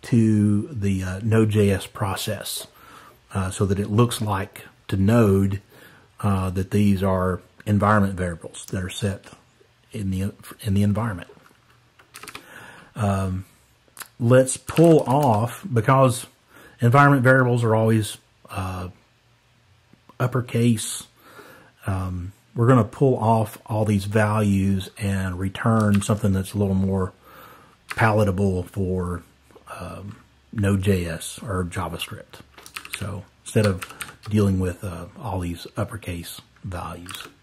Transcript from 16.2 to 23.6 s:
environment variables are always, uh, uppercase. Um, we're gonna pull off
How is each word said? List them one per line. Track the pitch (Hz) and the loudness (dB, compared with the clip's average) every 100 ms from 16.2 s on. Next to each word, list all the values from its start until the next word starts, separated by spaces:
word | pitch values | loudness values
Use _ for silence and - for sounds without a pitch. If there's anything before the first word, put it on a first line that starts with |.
| - _ _ - - - | -8 _ _ -20 -20 0
environment | 120 135 143 143 | 4 6 6 6
variables | 123 131 123 120 | 6 6 4 2
are | 117 110 | 2 2
always, | 113 113 104 - _ _ - | 4 2 0 -8 _ _ -14
uh, | 98 95 92 92 - _ _ _ _ _ _ _ _ _ _ _ _ | -10 -8 -8 -12 -16 _ _ _ _ _ _ _ _ _ _ _ _
uppercase. | 123 127 120 117 120 113 - - - _ - - - - - _ - | -4 -2 -4 0 2 2 -2 -10 -14 _ -20 -20 -20 -20 -20 _ -6
Um, | 95 92 90 90 - _ - | -6 -6 -8 -10 -16 _ 0
we're | 117 | 4
gonna | 127 | 4
pull | 104 - 139 127 | 4 2 2 2
off | 110 113 107 - | 2 2 0 -8